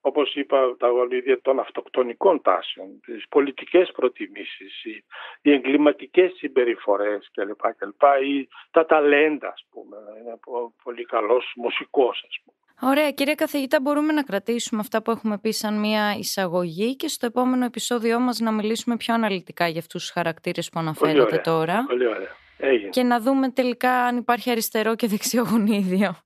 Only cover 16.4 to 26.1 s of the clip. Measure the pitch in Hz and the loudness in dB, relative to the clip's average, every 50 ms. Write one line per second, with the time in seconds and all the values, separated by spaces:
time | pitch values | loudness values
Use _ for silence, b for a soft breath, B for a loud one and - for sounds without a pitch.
16.4 | 190 180 160 180 180 170 160 170 208 233 269 269 - 311 - - - 240 220 247 | -2 0 0 -2 -2 -2 -4 -2 -2 -2 -2 -4 -6 -8 -6 -4 -6 -4 -2 0
17.4 | 254 254 254 254 247 240 240 220 - - 247 240 220 233 226 240 254 254 240 220 | 0 2 2 0 0 -2 -4 -6 -6 -4 -4 -2 0 0 0 2 0 0 -2 -2
18.4 | 226 226 220 214 208 214 220 220 - - 240 226 - - 233 233 226 214 202 185 | -2 0 0 0 0 -2 -4 -2 -2 -4 -4 -4 -2 -2 -2 0 0 0 -2 -4
19.4 | 165 _ - - 175 170 160 165 160 - - 180 - - - 175 175 170 156 - | -6 _ -4 -2 -2 -2 -2 -4 -8 -8 -12 -12 -12 -8 -6 -4 -2 -4 -4 -4
20.4 | _ - 170 - 165 - - 170 165 160 151 - - 147 156 143 127 107 151 160 | _ -6 -6 -6 -8 -6 -6 -6 -4 -4 -2 0 0 2 4 4 4 4 2 -2
21.4 | - - 165 160 160 160 175 214 247 285 123 123 127 117 107 101 95 95 - - | 0 0 0 0 2 0 0 -2 -2 -2 -2 0 0 0 -2 -4 -8 -12 -14 -20
22.4 | _ _ _ _ - 135 135 117 101 98 90 247 254 247 247 240 214 247 269 269 | _ _ _ _ 0 2 2 2 0 -2 -2 0 0 2 0 0 0 0 2 2
23.4 | 262 262 254 - 254 254 240 240 - 254 254 254 247 247 247 247 226 - 240 240 | 0 0 0 0 0 0 -2 0 0 0 2 2 0 0 0 -2 0 0 -2 -2
24.4 | - 247 240 226 220 - - 220 214 220 226 220 - 226 196 208 - - - 233 | 0 -2 -2 -2 -2 -2 -2 0 0 0 0 0 -2 -2 -2 -2 -4 -2 0 0
25.4 | 247 170 202 233 202 208 226 202 202 185 180 190 208 185 | 0 2 2 2 2 2 2 2 0 0 2 2 0 0